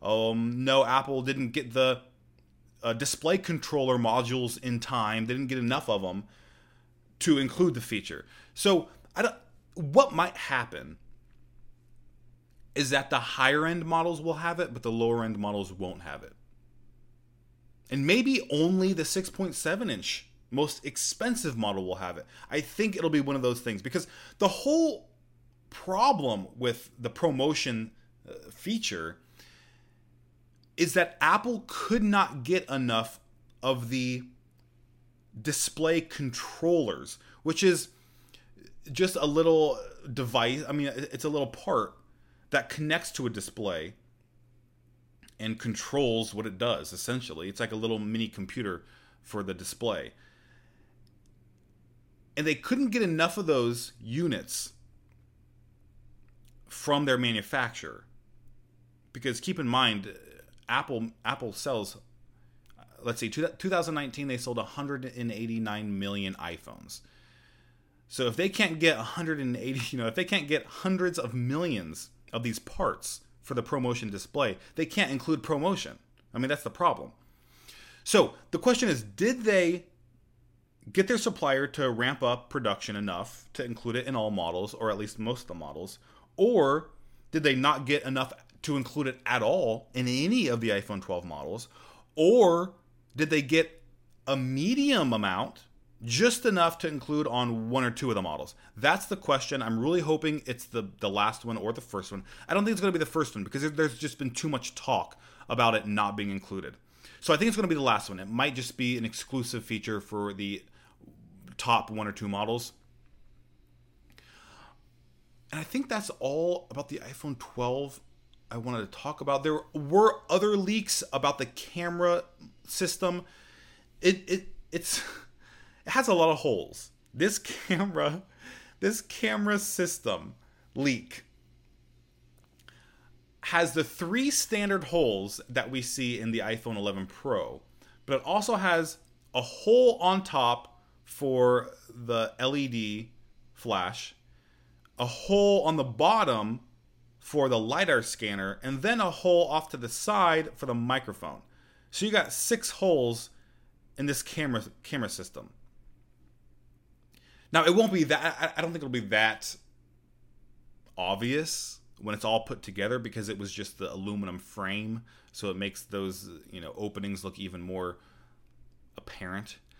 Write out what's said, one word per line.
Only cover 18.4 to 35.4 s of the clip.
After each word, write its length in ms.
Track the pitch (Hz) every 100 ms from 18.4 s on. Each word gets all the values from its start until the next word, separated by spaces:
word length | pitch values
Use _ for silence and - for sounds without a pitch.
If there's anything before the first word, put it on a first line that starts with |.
| -
only 420 | 147 165 185 185
the 100 | 165
six 260 | 151 190 190
point 240 | - 190
seven 340 | - 160 196 220
inch 400 | 104 - - - - -
most 340 | 131 151 -
expensive 720 | 143 - - - 233 240 160 117
model 300 | 104 98 92
will 100 | 90
have 220 | 90 82
it. 80 | - - -
I 100 | 151
think 360 | - - 214 185
it'll 140 | 165
be 100 | 151
one 160 | 139 139
of 60 |
those 180 | 123 120
things, 200 | 120 101
because 260 | 107 175 - - - -
the 100 | 196
whole 600 | - 277 320 320 226 - _ _ _ _ _ -
problem 800 | - - 190 254 208 135 104 95 120
with 340 | 123 117 - -
the 100 | 117
ProMotion, 800 | - 165 131 143 147 135 113 113 - - _ -
uh, 220 | - 73
feature 680 | - 196 226 - 87 80 - _ - - - - _ _ _ _ _ _ _ _ _ _ -
is 160 | 165
that 220 | 180 170 -
Apple 440 | 151 208 247 220 -
could 360 | - - 226
not 400 | 208 202 175 143
get 260 | 120 185 -
enough 520 | 135 120 113 113 - _ _ _ -
of 260 | 131 127 117
the 340 | 127 127 123 123 - _ _ _ _ _ _ _ _ _ 113